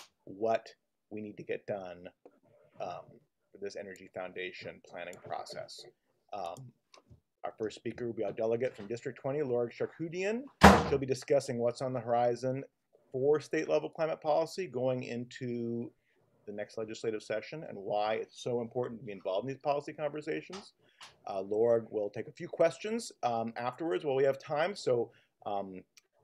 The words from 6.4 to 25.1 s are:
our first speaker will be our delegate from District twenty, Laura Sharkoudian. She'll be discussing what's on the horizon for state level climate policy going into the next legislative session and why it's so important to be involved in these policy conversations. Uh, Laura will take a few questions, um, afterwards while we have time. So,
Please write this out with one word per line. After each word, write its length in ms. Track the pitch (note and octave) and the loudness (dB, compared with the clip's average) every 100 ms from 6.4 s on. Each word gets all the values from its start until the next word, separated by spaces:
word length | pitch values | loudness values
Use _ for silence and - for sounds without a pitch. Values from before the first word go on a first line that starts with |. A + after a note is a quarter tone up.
| E2+ F2+ B2+ - _ - _ - _ _ | -8 -8 -14 -20 _ -20 _ -20 _ _
our 80 | - | -10
first 240 | - G#2+ - | -4 -6 -4
speaker 300 | A#2+ A2 A#2+ | -8 -6 -6
will 60 | |
be 120 | A2 | -4
our 80 | G2+ | -4
delegate 420 | G2+ A2+ A#2 B2+ | 0 0 2 0
from 120 | - G2+ | -4 -8
District 300 | A#2 C#3 - | -6 -6 -6
twenty, 240 | C3+ C#3+ | -4 -2
Laura 280 | C#3 A#2+ A#2+ | 0 0 0
Sharkoudian. 720 | - A#2 - E3 F3 F#3+ A#3 C#4+ - G3+ - - | -2 -4 -4 -6 -2 -2 -2 -4 12 12 12 8
She'll 100 | C#3 | 2
be 80 | C3+ | 2
discussing 520 | C#3 - C#3 C3 A#2+ | -2 4 2 4 0
what's 240 | A#2 - | 0 0
on 100 | C3 | -4
the 80 | B2+ | -4
horizon 640 | A2+ A#2+ A#2+ A#2+ B2+ C3 C#3 _ _ _ _ | 0 4 4 2 -2 -2 -6 _ _ _ _
for 300 | C3 C#3 D3+ | 2 4 4
state 280 | - D#3+ D#3 | 2 -2 2
level 200 | D3+ D3+ | 2 0
climate 320 | - D#3+ D#3+ | -2 -2 0
policy 460 | D#3 D#3 D#3+ - F3+ | 2 2 2 -2 -4
going 380 | B2 C3 B2+ | 0 2 0
into 880 | B2 A#2+ A#2+ - B2 A#2+ A#2 A#2 A#2+ - _ _ _ _ - | -2 -6 -6 -8 -4 -2 -2 -4 -6 -12 _ _ _ _ -10
the 60 | |
next 240 | G#2 G#2 - | -8 -8 -6
legislative 460 | A2 A2 A#2 G#2+ | -8 -6 -4 -4
session 400 | - G#2+ - D#3 - | -4 -4 -4 -10 -10
and 100 | G2+ | -10
why 360 | G2 G#2 G#2+ | -2 0 0
it's 280 | A2+ G2+ - | 0 -4 -8
so 180 | C3 A#2+ | -4 -2
important 380 | A#2 B2+ B2 A#2 | -2 -4 -4 -6
to 60 | G#2+ | -10
be 60 | |
involved 320 | G2 F#2+ F#2+ | -6 -2 0
in 40 | B2+ | -2
these 120 | C3 | -4
policy 320 | D3+ C#3+ D3+ | -2 -2 -4
conversations. 800 | D3 D3+ D3+ D3 D#3 - F#3+ - _ _ _ - - - | -6 -6 -4 -6 -6 -6 -14 -14 _ _ _ -20 -16 -8
Uh, 120 | G2 | -6
Laura 440 | G2 G#2 A#2 A#2 A2 | -2 4 6 4 2
will 200 | G#2+ G2+ | -2 -2
take 160 | A2+ G#2 | -4 -10
a 60 | |
few 160 | - - | -10 -6
questions, 640 | - E3 - G#3 A#3 - - | 2 2 2 -4 -4 -6 -4
um, 300 | B2 A#2 A#2 A#2 | 0 0 0 -2
afterwards 480 | B2 B2+ E3 F3+ | -4 -4 -2 0
while 120 | D#3 C3 | 2 4
we 80 | |
have 140 | C3+ C3+ | 4 2
time. 360 | - D3+ F3 | -2 0 0
So, 380 | G3+ - B2 A2 | 0 2 2 2